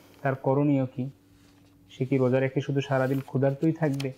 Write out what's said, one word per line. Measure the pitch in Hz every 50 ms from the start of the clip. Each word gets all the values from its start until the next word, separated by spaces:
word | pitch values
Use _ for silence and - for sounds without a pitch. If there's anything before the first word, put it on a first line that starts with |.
| - - - -
তার | - 139 131
করণীয় | 131 - 139 131 139 147 147 143 135 131
কি? | 123 - - 127 139 - - _ _ - _ - - _ _ - _ _ _ - -
সে | - - 131
কি | 127 139
রোজা | 131 127 123 127 131
রেখে | 131 131 - 147
শুধু | 135 - 139 139
সারাদিন | 131 - 139 131 131 127 139 139
ক্ষুধার্তই | 127 - - 131 135 139 135 139 - 160
থাকবে? | 160 160 160 151 135 139 139 131 131